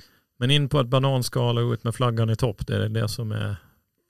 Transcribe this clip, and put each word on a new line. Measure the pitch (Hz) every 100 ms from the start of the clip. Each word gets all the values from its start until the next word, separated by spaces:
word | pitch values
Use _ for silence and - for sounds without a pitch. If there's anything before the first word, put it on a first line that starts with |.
| - _ _ _
Men | 123
in | 147 139
på | 143
ett | 120
bananskal | 135 139 131 123 127 120 117
och | 120
ut | 117
med | 120 -
flaggan | 123 113 113
i | 110
topp, | 123 - -
det | 107
är | 104
det | 110 110
som | - 110
är | 107 104 98 - _ _ _ _